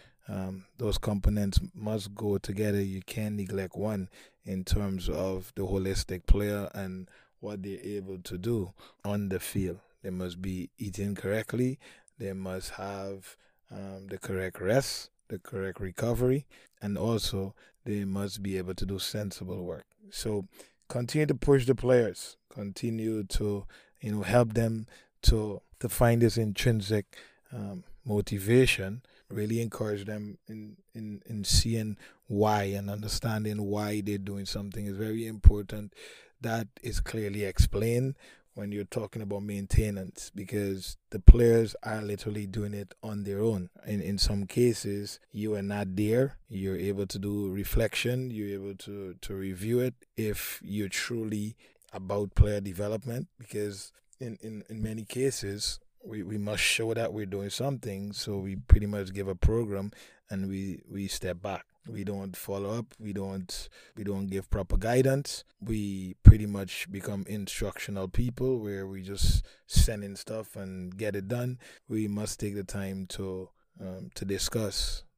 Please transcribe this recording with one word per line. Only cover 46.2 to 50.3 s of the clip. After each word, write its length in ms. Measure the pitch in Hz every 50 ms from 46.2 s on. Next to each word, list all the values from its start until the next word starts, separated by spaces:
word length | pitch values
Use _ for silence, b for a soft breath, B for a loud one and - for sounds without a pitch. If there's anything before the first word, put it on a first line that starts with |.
| 135 139 - - - -
You're 260 | 117 95 95 95 95
able 320 | - 92 101 98 98 101
to 100 | 95 -
do 320 | 101 98 101 104 104 101 95
reflection. 800 | 92 101 95 - - 117 113 104 - - - 120 123 127 131 127
You're 320 | 113 107 104 101 101 98
able 140 | 98 101 98 95
to, 360 | - 104 101 101 98 92 87 -
to 120 | - - 98
review 460 | 95 95 98 92 90 101 113 120 123
it 140 | 127 127 123 _ - _ -
if 420 | - 110 107